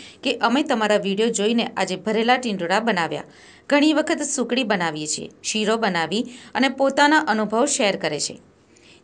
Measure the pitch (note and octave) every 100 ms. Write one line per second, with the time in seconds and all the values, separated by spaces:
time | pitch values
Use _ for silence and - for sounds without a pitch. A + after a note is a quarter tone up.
0 | - - C4+ - G#3+ B3+ D4+ A#3 G#3+ G#3
1 | F#3 G3 A3+ A3+ G#3 A#3 G#3 - F#3 F#3
2 | G3 A3 A3+ B3+ B3 F#3+ E3+ G3 A#3 F#3
3 | D#3+ D3+ - - - - - C#4+ D4+ D4
4 | D#4 C#4+ C#4+ - A3+ A#3+ A3 G3+ E3+ D#3
5 | D3+ - - - - G#3+ G#3 A3 A3 F3
6 | D#3+ G3+ B3 - - - C4+ C4 C4+ C4+
7 | D4 D#4 D4+ A3 G#3+ A3+ C#4+ - G#3 G3
8 | D#3+ D3 - - - _ _ _ - -